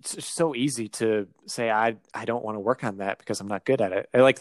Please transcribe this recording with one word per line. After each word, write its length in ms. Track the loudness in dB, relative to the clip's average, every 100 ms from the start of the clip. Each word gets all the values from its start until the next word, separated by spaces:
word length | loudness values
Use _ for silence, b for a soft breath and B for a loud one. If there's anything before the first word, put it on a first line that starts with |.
it's 340 | -12 -10 -6
so 200 | 0 0
easy 340 | 0 -2 -2 -6
to 400 | -2 2 2 -2 _ -10
say, 240 | -4 0
"I, 260 | 2 2 -2 _
I 100 | -6
don't 200 | -4 -4
wanna 160 | -4 -2
work 240 | 0 0
on 140 | -2 -4
that 200 | -4 -4
because 220 | -6 -6
I'm 80 | -4
not 160 | -4
good 160 | 0 2
at 120 | 2
it." 160 | -2 2
And, 100 | 6
like, 180 | 6 6